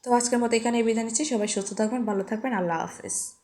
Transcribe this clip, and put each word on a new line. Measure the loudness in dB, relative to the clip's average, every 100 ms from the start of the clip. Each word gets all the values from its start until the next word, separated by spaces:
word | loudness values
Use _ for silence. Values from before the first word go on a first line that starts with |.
তো | 4 2
আজকের | 4 2
মতো | 2 2
এখানেই | 2 2
বিদায় | 2 2 0
নিচ্ছি। | -2
সবাই | 0 0 0
সুস্থ | -2 -4 -2
থাকবেন, | 0 0 -2
ভালো | -2 -2
থাকবেন। | -4 -2 -2
আল্লাহ | 0 -2
হাফেজ। | -4 -8 -8 -6 -6 -12